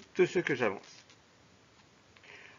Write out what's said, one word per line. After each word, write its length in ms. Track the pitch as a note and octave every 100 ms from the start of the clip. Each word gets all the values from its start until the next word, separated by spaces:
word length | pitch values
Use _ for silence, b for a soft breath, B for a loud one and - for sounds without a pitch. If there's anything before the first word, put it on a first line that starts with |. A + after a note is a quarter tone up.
| -
de 120 | - F3+
ce 120 | F#3
que 160 | E3
j'avance. 500 | C3 A2+ G2 - - - - - - - - _ - - - - - B B B